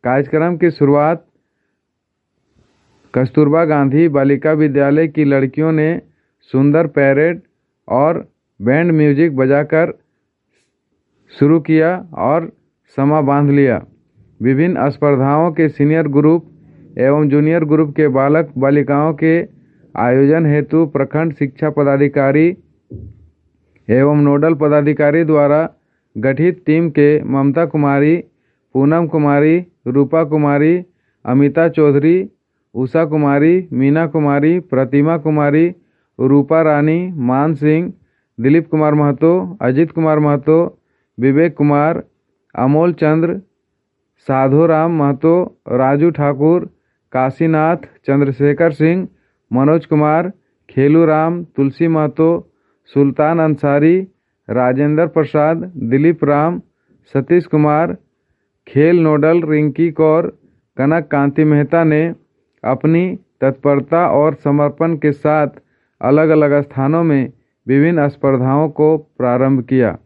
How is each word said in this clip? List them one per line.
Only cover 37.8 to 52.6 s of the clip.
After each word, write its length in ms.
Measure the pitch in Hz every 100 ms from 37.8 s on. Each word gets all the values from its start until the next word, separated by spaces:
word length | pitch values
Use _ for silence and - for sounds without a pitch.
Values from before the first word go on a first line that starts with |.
| 180 - _ _ _ -
दिलीप 300 | 120 160 160
कुमार 240 | 156 151
महतो, 640 | 147 147 127 160 180 185 185
अजित 300 | 123 131 160
कुमार 280 | 165 160 156
महतो, 640 | 151 143 151 160 175 - _ _ _ -
विवेक 360 | 127 139 170 -
कुमार, 460 | 147 143 147 170 - _ _ _ _ -
अमोल 380 | 127 151 170
चंद्र, 480 | 165 156 156 165 190 - _ _ _ _ _ _ _
साधु 480 | - 131 135 139 165
राम 260 | 156 165
महतो, 720 | 165 143 139 160 170 180 _ -
राजू 380 | 123 131 143 165
ठाकुर, 600 | 160 147 135 151 175 - _ _ _ _
काशीनाथ, 680 | 127 131 - 165 156 156 175
चंद्रशेखर 920 | - _ - 139 139 131 143 143 170
सिंह, 360 | 147 156 180 180 _ _ _ _
मनोज 320 | 120 139 160 -
कुमार, 460 | 156 151 156 175 - _ _ _
खेलू 360 | - 139 160 165
राम, 380 | 156 160 175
तुलसी 440 | 165 - 139 135 165
महतो, 680 | 160 151 - 170 170 - _